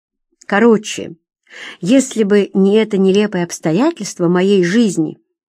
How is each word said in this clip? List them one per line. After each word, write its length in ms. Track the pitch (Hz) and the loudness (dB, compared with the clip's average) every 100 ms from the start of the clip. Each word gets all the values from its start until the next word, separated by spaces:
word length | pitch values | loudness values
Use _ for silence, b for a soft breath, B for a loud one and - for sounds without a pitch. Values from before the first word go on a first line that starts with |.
| _ _ _ _ - | _ _ _ _ -4
Короче, 720 | 202 233 214 214 - - 170 _ _ B B B B | 2 4 2 0 -10 -12 -16 _ _ B B B B
если 420 | 175 269 262 214 | 0 2 2 -4
бы 260 | 202 208 190 | 0 2 2
не 220 | 196 196 214 | 2 2 2
это 220 | 214 196 | 0 0
нелепое 460 | 190 196 208 190 | 2 2 0 -2
обстоятельство 840 | 170 - 170 170 311 339 196 - 175 | -6 -6 -2 0 -2 -4 -12 -4 0
моей 340 | 180 190 202 | 0 2 2
жизни». 540 | 175 220 220 165 151 - _ _ | 2 0 0 -2 -6 -8 _ _